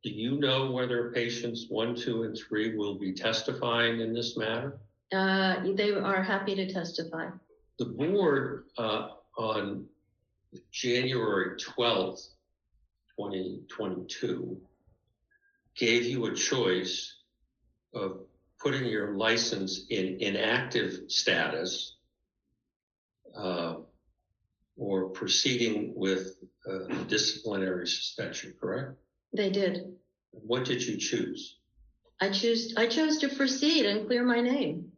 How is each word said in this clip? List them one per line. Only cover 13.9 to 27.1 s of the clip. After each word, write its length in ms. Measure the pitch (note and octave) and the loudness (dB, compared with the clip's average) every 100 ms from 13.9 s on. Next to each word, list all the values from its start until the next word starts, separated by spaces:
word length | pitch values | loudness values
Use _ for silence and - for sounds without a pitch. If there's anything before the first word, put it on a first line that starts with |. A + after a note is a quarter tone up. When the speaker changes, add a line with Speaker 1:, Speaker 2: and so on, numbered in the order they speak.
| F2+ - - - - - - - _ _ _ _ _ _ _ _ _ _ - | -4 -6 -4 -2 -2 -4 -8 -12 _ _ _ _ _ _ _ _ _ _ 0
Speaker 1:
gave 260 | A#2 A#2+ | 4 4
you 220 | A#2 C3 A2 | 4 0 -2
a 100 | - | 0
choice 800 | - C3+ G#2 F2+ F#2 - - - _ _ _ _ _ _ _ | 0 2 4 2 0 -4 -8 -14 _ _ _ _ _ _ _
of 320 | - G2 F#2 - _ _ _ | -4 -4 -4 -14 _ _ _
putting 260 | - C3 B2 | 0 2 0
your 300 | G#2+ G2+ G2+ | 0 -2 2
license 720 | A2 A2+ - G2 F#2+ - - | 4 4 2 0 -2 -4 -4
in 280 | G#2+ F#2+ F#2 | 0 0 0
inactive 840 | G#2 G#2 A2 B2 C3+ - - - - | 0 2 2 2 2 0 0 -4 -2
status, 880 | - - E2+ D#2 D#2+ F2+ - - - _ _ _ _ _ _ _ _ _ _ _ _ - G2+ | 0 2 2 2 0 -2 -4 -8 -12 _ _ _ _ _ _ _ _ _ _ _ _ -20 -6
uh, 400 | F#2+ F2 F2 D#2+ - _ _ _ _ _ _ _ _ - | -2 0 -2 -6 -12 _ _ _ _ _ _ _ _ -8
or 320 | G2 F#2+ F#2+ | 0 0 0
proceeding 840 | - G2 - C#3 A#2+ A#2 G2+ - - | -4 0 2 4 2 2 0 -2 -2
with, 400 | F#2+ F#2 F#2+ - - _ F#2+ | 0 0 -2 -12 -20 _ -8
uh, 240 | F#2+ F#2+ - | -8 -4 -4
disciplinary 800 | - | 0